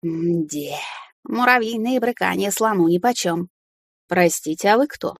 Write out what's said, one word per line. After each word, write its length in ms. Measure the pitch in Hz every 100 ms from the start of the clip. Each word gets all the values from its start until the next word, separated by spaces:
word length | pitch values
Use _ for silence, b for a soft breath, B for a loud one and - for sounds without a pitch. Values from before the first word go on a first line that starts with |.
Мде, 720 | 170 165 170 170 151 147 143 143 B B B _
муравьиные 760 | - 226 247 247 220 233 226 254
брыкания 500 | 240 240 185 185 196
слону 380 | - 220 202 165
нипочём. 600 | 175 240 240 180 165 180 _ _ _ _ _ _
«Простите, 600 | 180 175 - - 160 202
а 100 | 214
вы 80 | 294
кто?» 300 | - - -